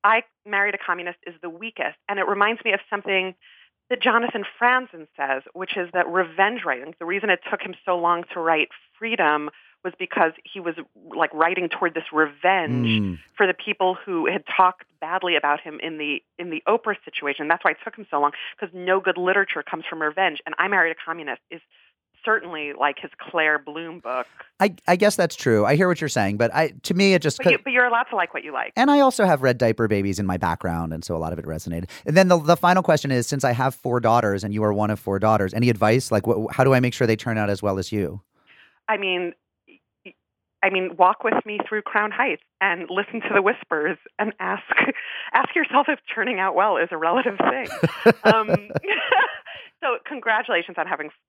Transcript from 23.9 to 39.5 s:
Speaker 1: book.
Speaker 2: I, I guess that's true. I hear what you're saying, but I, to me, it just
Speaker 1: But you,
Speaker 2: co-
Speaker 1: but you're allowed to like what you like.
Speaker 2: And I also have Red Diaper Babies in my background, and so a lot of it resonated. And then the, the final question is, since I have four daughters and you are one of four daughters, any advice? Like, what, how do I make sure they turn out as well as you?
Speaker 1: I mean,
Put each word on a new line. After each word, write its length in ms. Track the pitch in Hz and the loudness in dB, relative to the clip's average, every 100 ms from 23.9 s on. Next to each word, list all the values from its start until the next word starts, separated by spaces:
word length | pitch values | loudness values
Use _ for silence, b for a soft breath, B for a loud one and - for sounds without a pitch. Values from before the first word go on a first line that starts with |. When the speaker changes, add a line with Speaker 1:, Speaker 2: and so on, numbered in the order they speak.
| 170 | -12
Speaker 1:
book. 260 | 117 127 123 - B _ | -8 -6 -6 -12 B _
Speaker 2:
I, 160 | 202 175 - | 0 0 0
I 80 | 180 | 4
guess 180 | 208 - | 4 2
that's 200 | 170 - | -2 0
true. 300 | - 110 101 | 2 4 4
I 100 | 147 | 4
hear 120 | 180 | 4
what 120 | 175 | 2
you're 80 | 147 | -2
saying, 280 | - 101 104 | 0 0 2
but 160 | 117 | 0
I, 200 | 147 160 - | 2 0 -2
to 100 | - | -4
me, 220 | 180 196 185 | 2 4 4
it 80 | |
just 140 | 147 - | 2 2
Speaker 1:
But 80 | 185 | 2
you, 60 | 170 | 2
Speaker 2:
co- 60 | |
Speaker 1:
but 100 | 277 | 2
you're 120 | 247 247 | 2 4
allowed 160 | 233 240 | 2 0
to 40 | 220 | -2
like 200 | 170 156 | -2 -4
what 80 | |
you 100 | 151 | -8
like. 200 | 135 120 - | -6 -6 2
Speaker 2:
And 160 | 269 | 4
I 80 | 285 | 6
also 260 | 269 - 196 | 6 4 4
have 160 | 147 | 4
Red 160 | 131 123 | 4 4
Diaper 300 | 120 110 110 | 2 2 2
Babies 320 | 101 98 95 | 2 0 0
in 80 | 98 | -2
my 100 | 90 | 0
background, 560 | 87 85 90 85 82 | 0 0 -2 -2 -4
and 100 | 80 | -6
so 120 | - 82 | -6 -4
a 20 | |
lot 160 | 80 | -4
of 60 | 82 | -6
it 60 | 78 | -8
resonated. 440 | 80 - 82 90 B - | -8 -6 -8 -8 B 2
And 100 | 156 | 4
then 120 | 185 | 6
the, 100 | 175 | 4
the 180 | 147 - | 4 4
final 280 | 175 180 | 4 2
question 260 | 180 156 143 | 4 2 2
is, 160 | 127 117 | -2 0
since 180 | 139 | -2
I 100 | 135 | 0
have 200 | 120 131 | 0 -2
four 260 | - 131 120 | -2 -4 0
daughters 440 | 113 117 110 98 | 4 4 4 -2
and 100 | 101 | -2
you 100 | 104 | 0
are 80 | 107 | 0
one 180 | 104 104 | 2 0
of 80 | 104 | -2
four 180 | - 98 | -2 0
daughters, 380 | 107 107 95 104 | 4 4 2 2
any 160 | 123 | 2
advice? 400 | 113 110 120 - | 4 4 2 2
Like, 160 | 107 110 | 0 2
what, 260 | 113 110 | 0 0
how 100 | - | 2
do 120 | 131 131 | 4 6
I 40 | |
make 140 | 123 | 2
sure 140 | - 120 | 2 2
they 80 | 110 | 2
turn 240 | - 110 | 0 -2
out 100 | 104 | 0
as 140 | 101 | 0
well 160 | 104 95 | 0 -2
as 120 | 92 | -2
you? 300 | 107 87 101 _ b b b b b - | -2 -4 -6 _ b b b b b -4
Speaker 1:
I 100 | 208 | -2
mean, 360 | 196 180 175 - _ | 0 -2 -4 -8 _